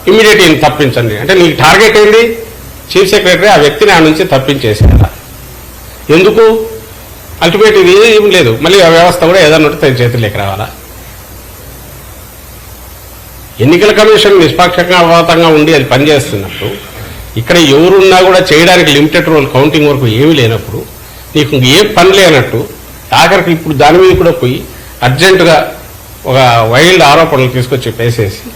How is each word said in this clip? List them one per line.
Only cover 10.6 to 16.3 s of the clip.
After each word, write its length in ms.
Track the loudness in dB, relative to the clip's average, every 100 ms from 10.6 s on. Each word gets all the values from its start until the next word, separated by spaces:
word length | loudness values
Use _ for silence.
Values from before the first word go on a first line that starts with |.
| -10 -14 -20 -20 -20 -20 -20 -20 -20 -20 -20 -20 -20 -20 -20 -20 -20 -20 -20 -20 -20 -20 -20 -20 -20 -20 -20 -20 -18 -4
ఎన్నికల 320 | 0 2 2
కమిషన్ 480 | 2 4 4 4 2
నిష్పక్షపాతంగా 1080 | 2 0 0 0 -2 0 2 2 0 0 2
ఉండి 260 | 2 2
అది 100 | 0
పనిచేస్తున్నప్పుడు 840 | 0 0 0 0 -2